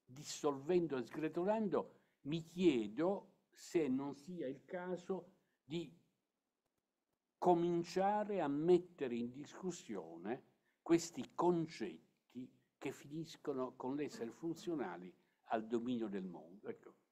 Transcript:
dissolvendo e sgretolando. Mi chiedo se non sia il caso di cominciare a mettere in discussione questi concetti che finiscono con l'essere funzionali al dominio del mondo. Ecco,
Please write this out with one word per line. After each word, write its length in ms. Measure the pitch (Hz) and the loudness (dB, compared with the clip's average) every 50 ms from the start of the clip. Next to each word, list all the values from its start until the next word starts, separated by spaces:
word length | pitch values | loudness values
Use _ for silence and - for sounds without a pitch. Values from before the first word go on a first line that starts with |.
| _ | _
dissolvendo 920 | - 127 147 151 - - - - 147 139 135 139 156 180 180 170 147 139 | -20 -16 -14 -10 -10 -8 0 2 2 2 2 0 4 4 4 4 2 0
e 60 | 127 | -2
sgretolando. 960 | 117 101 - 151 156 156 151 170 180 202 214 226 214 185 147 113 95 - - - _ _ _ _ | -4 -4 -4 -2 -2 -2 0 0 2 2 2 2 2 2 2 0 0 -2 -8 -20 _ _ _ _
Mi 240 | - 139 160 165 160 | -6 -4 -4 -4 -4
chiedo 880 | - - 175 185 165 135 117 107 101 110 135 165 185 202 196 - - _ _ _ _ | -6 0 6 6 8 8 6 2 0 0 0 2 2 2 0 -4 -14 _ _ _ _
se 380 | _ - - - - 175 151 131 | _ -20 -12 0 0 2 2 4
non 260 | 127 135 139 143 131 | 2 0 0 -4 -8
sia 320 | 139 - 180 180 170 139 | -10 -12 -12 -8 -6 -6
il 180 | 131 139 135 - | -6 -6 -8 -10
caso 680 | - 185 180 180 185 185 175 - - 190 175 175 - _ _ _ _ _ _ | -8 -8 -6 -4 -4 -6 -6 -2 -4 -4 -4 -4 -12 _ _ _ _ _ _
di 320 | _ 127 151 175 160 - - - _ _ _ _ _ _ _ _ _ _ _ _ _ _ _ _ _ _ _ _ _ _ _ _ _ _ _ - | _ -6 -6 -6 -6 -6 -12 -20 _ _ _ _ _ _ _ _ _ _ _ _ _ _ _ _ _ _ _ _ _ _ _ _ _ _ _ 2
cominciare 1000 | - 180 175 170 170 175 175 170 170 - - 185 190 202 208 208 214 208 202 185 | 6 6 6 6 6 4 2 2 0 0 0 2 2 2 2 2 0 -2 -2 0
a 60 | 156 139 | 0 0
mettere 680 | 143 147 160 175 180 175 180 - - - 139 120 120 | 0 2 6 6 6 6 6 0 -6 -4 -2 -2 0
in 160 | 117 120 123 | -2 -2 -4
discussione 1120 | 123 143 143 - - - 185 180 - - - - 104 92 80 82 82 82 87 104 123 - - _ _ _ _ _ _ _ | -6 -10 -14 -14 -14 -8 -8 -6 -8 -8 -8 -8 -8 -8 -8 -8 -12 -8 -4 -4 -4 -6 -6 _ _ _ _ _ _ _
questi 500 | - - 170 165 - - - 131 113 - - | 2 4 4 4 4 0 -8 -10 -10 -8 -2
concetti 1160 | - 175 175 180 170 160 160 - - 110 87 80 80 _ _ _ _ _ _ - 123 127 - _ _ _ _ _ | 2 4 4 4 4 2 -2 -4 -6 -6 -6 -8 -12 _ _ _ _ _ _ -14 -14 -14 -14 _ _ _ _ _
che 160 | - - 139 | -8 -8 -8
finiscono 840 | - - - 139 147 165 160 - - - - 147 139 131 127 123 127 | -8 -8 -12 -10 -8 -8 -8 -10 -12 -8 -6 -4 -2 -2 -2 -4 -4
con 180 | - 135 127 139 | -6 -4 -4 -2
l'essere 360 | 151 147 123 - 110 117 117 | -2 -4 -4 -4 -6 -8 -8
funzionali 840 | 117 - 160 165 160 - - 175 165 143 110 90 87 87 90 90 - _ _ _ _ _ _ | -8 -6 -4 -4 -4 -4 -4 -4 -2 -2 -2 -4 -6 -10 -12 -14 -16 _ _ _ _ _ _
al 220 | - 120 110 110 | -2 -2 -2 0
dominio 420 | 110 117 117 117 127 123 113 113 101 | 0 0 0 0 0 0 0 -2 -2
del 160 | 101 98 92 | -2 -4 -4
mondo. 440 | 92 85 76 73 85 92 - - 120 | -6 -8 -12 -14 -18 -20 -14 -10 -12
Ecco, 260 | - - - 87 - _ _ _ | -12 -12 -14 -20 -20 _ _ _